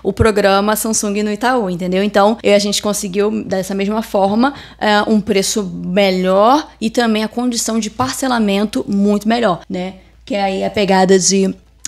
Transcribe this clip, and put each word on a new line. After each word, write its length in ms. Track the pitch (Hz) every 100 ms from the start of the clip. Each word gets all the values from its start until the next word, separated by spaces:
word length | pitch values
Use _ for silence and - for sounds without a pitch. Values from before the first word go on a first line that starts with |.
o 100 | 196
programa 640 | - 220 202 202 196 208 214
Samsung 460 | 226 214 208 202
no 100 | 214
Itaú, 360 | 208 240 254 190
entendeu? 340 | 175 180 185
Então, 360 | 208 208 202 220
eu, 120 | 202
a 40 | 202
gente 220 | 202 202
conseguiu, 640 | 208 202 202 196 208 214
dessa 300 | - 190 180
mesma 280 | 196 196 214
forma, 520 | 220 202 196 214 269 285 - -
é, 240 | 214 208
um 180 | - 220
preço 420 | 214 196 190 220
melhor 1040 | 190 175 175 190 196 185 185 190 220 294 - -
e 80 | 220
também 340 | 240 233 214
a 60 | 214
condição 500 | 240 247 233 - 226
de 120 | 214
parcelamento 920 | - 262 - 262 240 208 196 214 - -
muito 400 | 196 202 208 214
melhor, 320 | 233 214 160 -
né? 260 | 180 185 185 - _
Que 100 | -
é 80 | 208
aí 220 | 196 196
a 60 | 196
pegada 480 | 214 190 190 185 190
de 360 | 175 196 190 - _ _